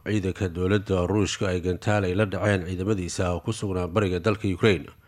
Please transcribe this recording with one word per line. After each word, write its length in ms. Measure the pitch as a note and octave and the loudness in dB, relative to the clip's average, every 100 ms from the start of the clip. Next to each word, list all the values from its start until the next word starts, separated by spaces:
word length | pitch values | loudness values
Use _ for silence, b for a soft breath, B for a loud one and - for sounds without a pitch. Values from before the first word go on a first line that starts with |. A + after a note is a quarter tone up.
| - | -2
ciidanka 400 | G#2+ F#2 - F#2 | 0 0 -2 -4
dowladda 560 | E2+ F#2 G#2 G2+ F#2+ F2 | 0 2 2 2 0 2
Ruushka 440 | G#2 F#2+ - G2+ | 2 0 0 -2
ay 80 | F2+ | 0
gantaal 460 | F2+ F2 - G#2 F#2+ | -2 -2 0 2 2
ay 80 | F2+ | 0
la 100 | G#2+ | 0
dhaceen 380 | F#2 G#2 G2+ E2+ | 0 2 0 0
ciidamadiisa 640 | F#2 F#2 G#2 F2 - F#2 F2 | -4 -2 -2 -2 -2 -2 -2
oo 40 | |
ku 80 | - | -4
sugnaa 360 | A2 G2+ F2+ F2+ | -6 -4 -2 0
bariga 280 | F#2+ G2+ F2+ | 0 2 0
dalka 240 | F#2+ G2+ G2 | 0 0 -2
Ukraine. 400 | F2+ A2+ E2+ C2+ - | 2 2 2 -2 -18